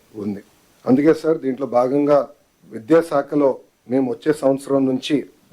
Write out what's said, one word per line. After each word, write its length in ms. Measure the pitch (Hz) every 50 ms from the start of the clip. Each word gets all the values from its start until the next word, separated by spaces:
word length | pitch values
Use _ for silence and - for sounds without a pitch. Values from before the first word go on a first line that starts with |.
| _ _ -
ఉంది. 280 | 107 98 104 98 98 - _ _ _ _ _ _ _ -
అందుకే 280 | 120 131 135 143 160 151
సార్, 240 | 156 - 156 160
దీంట్లో 300 | 156 131 135 131 135 139
భాగంగా 640 | 120 113 120 127 127 135 143 147 143 147 139 123 - - _ _ _ _ _ _ -
విద్యాశాఖలో 880 | 107 113 110 113 160 165 165 - 151 139 139 - 156 147 143 131 120 - - _ _ _ _ -
మేము 220 | 120 135 135 123
వచ్చే 220 | 117 - - 156 147
సంవత్సరం 520 | - 147 135 135 135 - - 139 135 135
నుంచి 400 | 131 127 127 - - 151 127 - - _ _ _ _